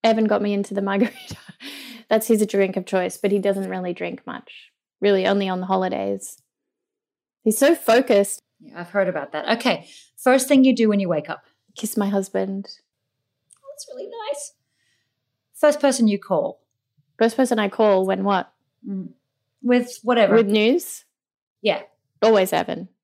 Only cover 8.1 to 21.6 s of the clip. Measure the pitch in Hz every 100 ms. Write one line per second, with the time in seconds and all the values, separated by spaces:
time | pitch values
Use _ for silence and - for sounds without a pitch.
8.1 | 202 196 - _ _ - - 170 202 190
9.1 | 160 139 151 - 226 254 185 - - _
10.1 | - - 262 262 277 262 226 220 202 185
11.1 | 160 - - _ _ _ - 214 - 202
12.1 | 202 196 190 190 196 196 - _ _ _
13.1 | _ _ _ _ _ 554 587 571 508 -
14.1 | 466 440 571 - _ _ _ _ _ _
15.1 | _ _ _ _ - 302 294 285 262 220
16.1 | 202 - 170 - - _ _ _ _ _
17.1 | - 226 226 262 226 202 - 214 190 190
18.1 | 190 196 190 - _ _ _ - 190 175
19.1 | - _ _ _ _ 240 247 247 - 214
20.1 | 240 208 220 208 214 214 320 - - _
21.1 | _ _ _ _ _